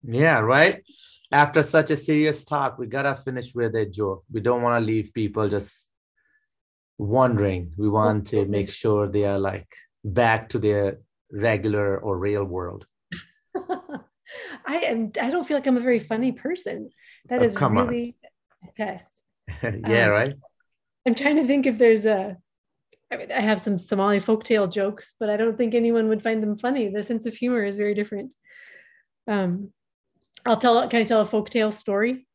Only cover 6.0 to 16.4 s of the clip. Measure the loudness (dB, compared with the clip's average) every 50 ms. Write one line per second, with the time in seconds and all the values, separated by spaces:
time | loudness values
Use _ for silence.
6 | _ _ _ _ _ _ _ _ _ _ _ _ _ _ _ _ _ _ _ -8
7 | -4 -2 2 2 2 4 2 2 0 0 0 -2 -6 -10 -8 -2 -2 0 2 2
8 | 2 2 0 0 -4 -2 -2 -2 -2 0 -2 -4 -4 -4 -8 -4 -2 0 0 0
9 | 0 -2 0 0 0 0 0 -2 -2 -4 -6 -8 -14 _ -20 -20 -20 _ _ _
10 | -10 -4 0 2 4 4 4 2 0 -4 -6 -2 0 2 2 2 0 -2 -4 -6
11 | _ _ _ _ _ _ -8 -2 0 0 0 0 0 -2 0 0 0 0 -2 -2
12 | -4 -4 -4 -4 -2 -2 -2 -2 -4 -4 -6 -8 -8 -8 -12 -14 -18 _ _ _
13 | _ _ -18 -18 -18 _ _ _ _ _ _ -12 -8 -8 -10 -10 -10 -14 -16 -16
14 | -16 _ _ _ _ -18 -16 -16 -14 -16 -16 -14 _ -6 -4 -2 -2 -2 -2 -2
15 | -4 -4 -4 -4 -4 -2 -2 -2 -2 -2 -2 0 2 2 2 2 4 2 2 2
16 | 0 -2 -4 -2 0 -2 -2 -4